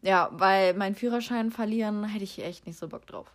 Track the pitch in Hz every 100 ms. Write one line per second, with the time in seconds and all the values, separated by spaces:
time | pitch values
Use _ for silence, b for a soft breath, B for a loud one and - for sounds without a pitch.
0 | 185 190 170 165 190 190 190 180 196 202
1 | 240 240 233 240 226 226 220 220 214 208
2 | 208 208 196 - 160 180 - 170 165 -
3 | - - -